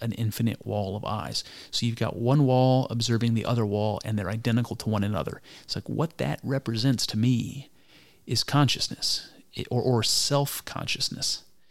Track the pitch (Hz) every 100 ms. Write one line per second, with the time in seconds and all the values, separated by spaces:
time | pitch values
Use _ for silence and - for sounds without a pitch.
0 | 117 110 110 - 117 - 104 104 98 101
1 | - 107 67 - - - - - 120 113
2 | 110 - 117 143 135 127 131 131 131 117
3 | 113 117 117 113 - 120 107 104 107 101
4 | - 107 92 113 120 117 117 110 - 107
5 | 98 95 - - - - - - - -
6 | 165 - 143 - - 135 - 113 131 123
7 | - 107 120 120 - - - _ _ -
8 | - _ - 117 - 139 139 - - -
9 | - - - - - - - 123 120 120
10 | 107 - - 143 139 - - - - 139
11 | 131 - - - - - -